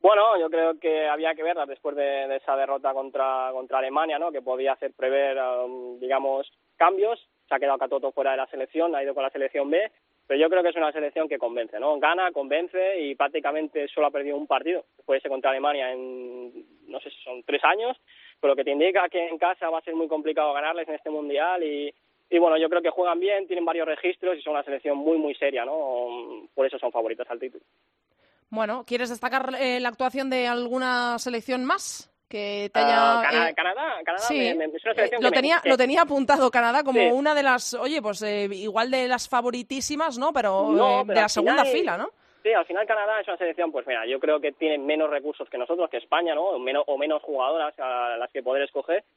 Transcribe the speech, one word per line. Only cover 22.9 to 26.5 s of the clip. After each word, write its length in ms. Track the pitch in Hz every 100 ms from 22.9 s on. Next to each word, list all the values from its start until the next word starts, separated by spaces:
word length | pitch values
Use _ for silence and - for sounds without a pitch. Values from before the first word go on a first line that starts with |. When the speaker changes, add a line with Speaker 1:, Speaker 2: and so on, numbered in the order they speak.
Speaker 1:
juegan 280 | 156 180 170
bien, 300 | 185 202 190
tienen 160 | 180
varios 240 | 170 165 156
registros 480 | 151 180 175 185 170
y 40 |
son 100 | 147
una 100 | 151
selección 340 | 143 139 151 143
muy, 220 | 147 165
muy 160 | 151
seria, 300 | 139 143 135
¿no? 840 | 120 156 143 123 123 120 120 120 92